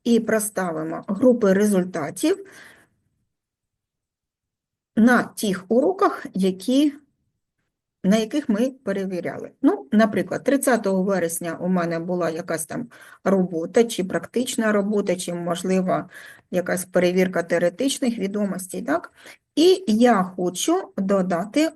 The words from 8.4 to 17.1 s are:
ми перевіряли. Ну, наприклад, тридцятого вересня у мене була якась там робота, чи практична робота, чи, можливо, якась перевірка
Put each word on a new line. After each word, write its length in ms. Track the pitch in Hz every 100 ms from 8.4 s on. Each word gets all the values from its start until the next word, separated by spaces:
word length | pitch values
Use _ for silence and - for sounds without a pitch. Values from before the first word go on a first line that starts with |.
| 285
ми 220 | 208 269 -
перевіряли. 680 | 196 196 190 180 135 - - _
Ну, 260 | 277 415 -
наприклад, 520 | 214 220 220 190 -
тридцятого 600 | - 277 277 226 196 190
вересня 540 | 196 185 165 - 170 160
у 60 | 180
мене 320 | 180 170 165
була 300 | 175 180 165
якась 360 | 165 175 160 -
там 220 | 165 - - - -
робота, 600 | 190 190 180 165 170 240
чи 200 | 233 -
практична 680 | 185 170 - 233 262 - 220
робота, 440 | 208 202 208 196 180
чи, 180 | 175
можливо, 760 | 175 170 170 185 185 185 151 147 - - - -
якась 340 | 180 175 180 -
перевірка 580 | 180 180